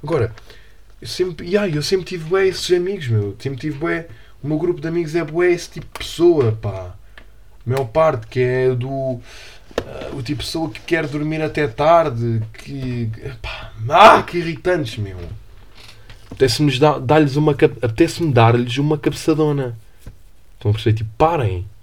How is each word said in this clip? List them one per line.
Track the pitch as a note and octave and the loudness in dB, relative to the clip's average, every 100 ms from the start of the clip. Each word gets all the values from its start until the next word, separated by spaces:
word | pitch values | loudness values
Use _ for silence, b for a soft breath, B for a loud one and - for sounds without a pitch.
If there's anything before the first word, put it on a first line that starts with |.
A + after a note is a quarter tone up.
Agora, | D3 D#3+ A#2 - b b b b b - | -2 -2 -2 -6 b b b b b -18
eu | - | -12
sempre, | - F#3 D#3+ F3 | -4 -4 -4 -4
e | G3+ | -4
ai, | G3+ D3 | -2 -4
eu | |
sempre | D3 F#3+ F3 | -2 -4 -4
tive | F3+ | -10
bué | D#3 F#3+ F#3+ | -4 0 0
esses | F3 - | -2 -2
amigos, | F3+ F3 G3+ C#3 | 0 0 -6 -2
meu. | A2 G2+ G2 | -2 -2 -6
Sempre | C#3 C3+ | -10 -8
tive | D#3 C#3 | -8 -6
bué, | E3 E3+ E3 b b b | -4 -4 -8 b b b
o | C#3 | -6
meu | D3+ | -2
grupo | F3 D#3 | -2 -4
de | D#3+ | -4
amigos | E3 E3 | -4 -2
é | E3 D#3 | -4 -4
bué | D#3+ F3+ | 0 2
esse | E3+ - | 0 -4
tipo | - - | -14 -14
de | - | -12
pessoa, | - - F3 E3 A#2+ A2 | -12 2 4 6 4 0
pá. | A2 F#2+ F2+ F2+ b b b b b b - | -4 -8 -12 -16 b b b b b b -4
A | |
maior | C3 B2+ | -2 0
parte | D#3 D#3+ C3+ A2 | 2 4 2 -4
que | B2+ | 0
é | B2+ B2+ B2+ | 2 4 2
do, | B2+ B2+ C3+ C3 B2 B B B B B - | 0 -4 -4 -4 -6 B B B B B -10
ah, | - - - | -8 -12 -10
o | C#3 | -10
tipo | A#2+ C#3 | -6 -6
de | - | -4
pessoa | E3+ D#3+ | -4 -6
que | D#3 | -6
quer | - E3 D3+ | -2 -2 0
dormir | D3 D3+ D#3 | -4 -4 -2
até | D#3 - D3 | -4 -2 -4
tarde, | - D3 E3+ D#3 A#2+ A#2 A2+ A2 | 0 4 6 4 -2 -2 -2 -4
que, | - - C#3 C3 A#2+ A2+ A2 - C3 | -10 -12 -8 -6 -4 -6 -6 -12 -10
pá, | - - - - A2 | -10 -10 -14 -10 2
ah, | D#3+ G#3+ G#3 | 8 10 8
que | - F3 | 4 -4
irritantes, | E3 D#3+ - F3+ B2+ - | -4 -4 0 0 -2 -6
meu. | G2+ F2+ E2 - - - - B B B B B B | -8 -8 -12 -14 -18 -20 -20 B B B B B B
Apetece-me | - C3+ - D3+ B2 D3+ C3+ | 0 0 4 2 4 4 4
dar-lhes | B2+ D3+ D3 C3+ | 4 4 4 2
uma | D3+ C#3+ | 0 4
cap-, | D3+ A2+ | 2 2
apetece-me | B2 A2 E3 - E3+ | -4 2 2 2 2
dar-lhes | B2 A2+ A#2+ B2 B2 | 6 6 4 0 0
uma | D3 D3+ | 0 2
cabeçadona. | D3+ D3 - D3+ D3+ C#3+ B2+ A2+ b b b - - - - | 0 -2 0 2 2 0 -4 -8 b b b -20 -20 -20 -20
Estão | - G#2+ | -6 -2
a | |
perceber? | G#2+ - A2 | 0 2 0
Tipo, | A2 - | -2 2
parem. | D#3 E3+ A#2 F#2 F#2+ - | 2 2 0 -2 -8 -14